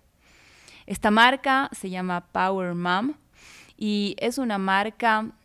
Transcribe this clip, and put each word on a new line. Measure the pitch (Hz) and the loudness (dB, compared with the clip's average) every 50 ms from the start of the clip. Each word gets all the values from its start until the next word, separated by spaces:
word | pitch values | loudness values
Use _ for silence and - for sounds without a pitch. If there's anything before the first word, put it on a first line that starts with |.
| _ _ _ _ _ _ _ _ - - - - - - - - - | _ _ _ _ _ _ _ _ -20 -20 -20 -20 -20 -20 -20 -20 -10
Esta | - 196 - - 214 | -10 -8 -2 0 2
marca | 208 226 233 254 269 262 - 277 262 269 277 - - | 6 6 6 6 4 2 0 0 2 2 0 -2 -6
se | - - 190 | -10 -10 -8
llama | 185 185 185 185 180 175 - _ | -6 -6 -4 -4 -4 -6 -6 _
Power | - 185 185 190 196 190 185 180 175 | -2 0 0 0 0 -2 -2 -4 -4
Mom | 175 175 180 180 196 240 285 302 _ _ _ _ _ - - - - - - _ | -4 -2 -2 0 0 -2 -4 -6 _ _ _ _ _ -20 -20 -20 -20 -20 -20 _
y | - 214 214 208 208 202 196 - - | -6 -4 -2 0 0 -2 -2 -4 -2
es | - 240 240 | -4 -4 -2
una | 277 254 226 208 | -2 -4 -2 -2
marca | 196 190 190 190 196 208 220 - - 240 226 214 214 220 226 - _ _ | -2 0 2 2 2 0 -2 -4 0 2 2 2 2 0 -4 -12 _ _